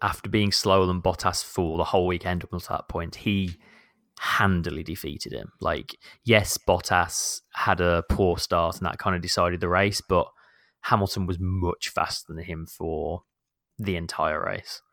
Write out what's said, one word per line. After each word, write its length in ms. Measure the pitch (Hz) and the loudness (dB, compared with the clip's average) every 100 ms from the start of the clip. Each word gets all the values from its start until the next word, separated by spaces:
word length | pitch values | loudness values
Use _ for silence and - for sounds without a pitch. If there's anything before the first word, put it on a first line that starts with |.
after 300 | 101 - 98 | -4 -4 -2
being 220 | 107 101 | 0 2
slower 340 | - 104 95 92 | 2 4 4 4
than 160 | 90 | 2
Bottas 420 | 92 90 95 87 | 0 0 0 0
for 320 | - - 85 82 | -2 -2 0 0
the 80 | |
whole 220 | 80 98 90 | 2 2 2
weekend 380 | 90 92 90 | 0 -2 -4
up 80 | - | -4
until 240 | 87 - - | -8 -6 -8
that 120 | - | -6
point, 280 | 82 85 - | -6 -6 -4
he 400 | 110 101 92 85 _ - _ _ _ - | 0 2 0 -4 _ -20 _ _ _ -8
handily 640 | - - 98 90 82 73 | -2 2 4 4 0 -6
defeated 500 | 78 - 76 - - | -6 -8 -8 -8 -8
him. 200 | 57 - _ | -8 -10 _
Like, 360 | 82 76 - - - - | -2 -2 -6 -16 -20 -6
yes, 340 | 113 107 98 - | 4 4 4 0
Bottas 840 | - 87 - 90 85 - - - - | 2 2 4 2 2 -2 -4 -6 -10
had 260 | - - 90 | -2 0 4
a 240 | 87 85 - | 4 2 2
poor 300 | - 95 85 | 2 2 2
start 380 | - 87 82 - | 0 0 0 -2
and 80 | 87 | -6
that 120 | - | -2
kind 180 | 101 90 | -2 -2
of 60 | |
decided 380 | 87 - 87 87 | 0 0 0 0
the 80 | 87 | 0
race, 320 | 90 101 98 | 2 2 0
but 280 | - 90 - - _ _ _ _ | 2 2 2 -6 _ _ _ _
Hamilton 440 | - 113 98 - 90 | 0 2 2 0 -2
was 120 | 87 | -2
much 480 | 92 95 87 - - | -2 0 0 -2 -6
faster 440 | - - - - | -4 -4 -6 -10
than 120 | 80 | -12
him 220 | 85 82 80 | -8 -10 -10
for 560 | - 82 78 76 85 - _ _ _ _ - | -8 -6 -4 -4 -6 -10 _ _ _ _ -8
the 180 | 101 87 | -4 -4
entire 480 | 85 - 80 78 | -4 -2 0 0
race. 380 | - - - - _ | -2 -6 -10 -16 _